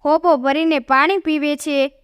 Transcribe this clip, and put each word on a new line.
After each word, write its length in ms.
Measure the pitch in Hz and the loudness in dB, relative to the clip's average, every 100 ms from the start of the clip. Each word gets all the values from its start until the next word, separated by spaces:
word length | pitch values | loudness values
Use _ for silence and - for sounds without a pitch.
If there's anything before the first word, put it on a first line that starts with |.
| 294 | 0
હોપો 320 | 320 339 294 | 0 2 2
ભરીને 420 | 262 277 320 302 | 0 0 0 -2
પાણી 380 | 247 269 302 392 | 0 0 2 0
પીવે 380 | 320 311 294 294 | -2 -2 -2 -4
છે 360 | - 277 269 _ | -4 -2 -2 _